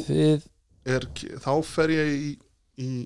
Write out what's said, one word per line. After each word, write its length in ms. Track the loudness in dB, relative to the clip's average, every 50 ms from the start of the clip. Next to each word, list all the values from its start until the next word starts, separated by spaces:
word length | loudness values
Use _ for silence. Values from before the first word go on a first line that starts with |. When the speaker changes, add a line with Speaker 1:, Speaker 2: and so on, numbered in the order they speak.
Speaker 1:
Þið 400 | 0 0 2 4 4 4 4 2 0 -6 _ _ _ _ _ _ -4
Speaker 2:
er, 180 | -2 -2 -2 -2 -4 -10 -10 -12 -12 -12
þá 160 | -6 -2 0 0 0 0
fer 260 | 0 0 2 2 4
ég 180 | 4 2 2
í, 240 | 2 0 -2 -2 -6 -8 -10 -14 _ _ _ _ _ _
í, 100 | -8 -6 -6 -4 -6 -6